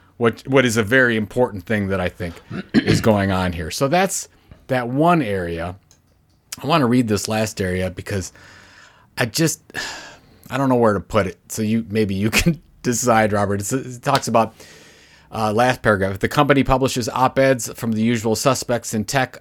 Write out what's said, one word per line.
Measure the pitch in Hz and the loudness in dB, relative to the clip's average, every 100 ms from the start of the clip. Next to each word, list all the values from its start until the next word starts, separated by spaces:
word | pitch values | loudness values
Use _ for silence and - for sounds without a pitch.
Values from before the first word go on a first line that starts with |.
| _ - | _ -2
what, | 117 113 - | -2 0 0
what | 135 123 | 2 4
is | 113 | 2
a | |
very | 104 131 123 113 | 2 4 4 2
important | 104 123 123 101 - | -2 0 -2 -2 -4
thing | 107 98 | -2 0
that | 95 | -2
I | 90 | -2
think | - 87 - - - | -4 -10 -10 -12 -12
<clears throat> | - | -2
is | - - 104 | 0 2 2
going | 117 107 98 | 2 2 2
on | 92 92 | 0 0
here. | 85 80 | -2 -6
So | - 139 | -4 0
that's | 170 190 - - _ _ - - | 2 0 -2 -10 _ _ -18 -4
that | 127 120 | -4 -2
one | 131 165 175 | 2 4 4
area. | 117 98 87 85 85 95 _ _ _ _ _ _ _ - | 2 -2 -4 -4 -6 -10 _ _ _ _ _ _ _ -10
I | 127 | 0
wanna | 165 123 | 2 4
read | 123 117 | 2 2
this | 101 - | 0 0
last | 110 110 - | -2 -2 -2
area | 92 92 92 | -2 -2 -4
because | 92 - 101 90 - - - - - - _ _ - | -6 -6 -6 -6 -12 -20 -20 -20 -20 -20 _ _ -6
I | 123 | -4
just, | 127 160 - - - - - - - _ _ - | 0 -2 -2 -10 -12 -12 -12 -18 -20 _ _ -8
I | 127 | -2
don't | 135 | 0
know | 123 | 2
where | 117 | 2
to | 101 | 2
put | - 110 92 | 0 0 0
it. | - - | -4 -12
So | - | -6
you, | 107 113 104 | -2 -2 -2
maybe | 107 107 98 | -2 0 0
you | 107 | 0
<laughs> | |
can | - - 156 - _ | 0 0 -2 -6 _
decide, | 127 117 123 113 107 | -4 -2 2 2 2
Robert. | 104 101 101 | 0 0 -2
It's, | 101 | -4
it | 131 123 123 | -6 -6 -8
talks | 143 135 - | -2 -2 0
about, | 117 113 - - - - - - - _ | 0 0 -4 -20 -20 -20 -20 -20 -20 _
uh, | 110 107 | -4 -2
last | 107 123 123 | 2 2 2
paragraph. | 113 104 95 98 | 2 2 0 -2
"The | 113 | -2
company | - 143 139 | 2 4 4
publishes | 131 131 131 127 110 | 2 2 0 -2 -4
op-eds | 120 127 - 135 131 110 - | 0 0 4 2 2 -4 -8
from | 117 | -4
the | 110 | 0
usual | 113 120 113 107 | 0 0 0 0
suspects | 139 127 - 117 - 113 | 0 0 -2 -4 -4 -6
in | 104 | -2
tech | 139 127 - | -2 -2 -6